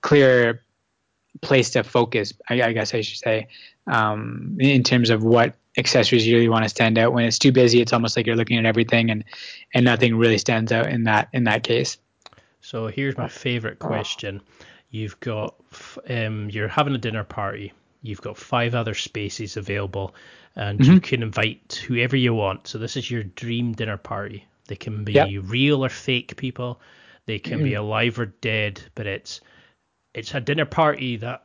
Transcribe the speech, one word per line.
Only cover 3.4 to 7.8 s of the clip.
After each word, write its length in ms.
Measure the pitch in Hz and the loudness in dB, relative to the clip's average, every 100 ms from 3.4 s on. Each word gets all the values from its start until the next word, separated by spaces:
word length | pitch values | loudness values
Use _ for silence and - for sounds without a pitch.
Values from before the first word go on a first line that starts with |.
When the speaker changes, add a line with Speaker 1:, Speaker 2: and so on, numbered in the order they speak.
| 107 - - _ - | -4 -20 -20 _ -4
Speaker 1:
um, 720 | 120 107 107 113 117 - 202 | 0 0 -2 -8 -10 -8 2
in 240 | 135 135 | 4 4
terms 260 | 123 123 117 | 4 4 4
of 140 | 110 | 2
what 320 | 113 117 117 - _ - | 6 6 4 0 _ -4
accessories 520 | 117 131 113 120 110 | 2 2 4 4 6
you 80 | 117 | 4
really 140 | 117 | 6
wanna 200 | 113 107 | 4 0
stand 300 | - 113 113 | 0 2 4
out. 140 | 117 | 4
When 120 | 123 117 | 2 0
it's 140 | 110 | 4
too 120 | 143 | 4
busy, 300 | 127 123 120 | 6 6 6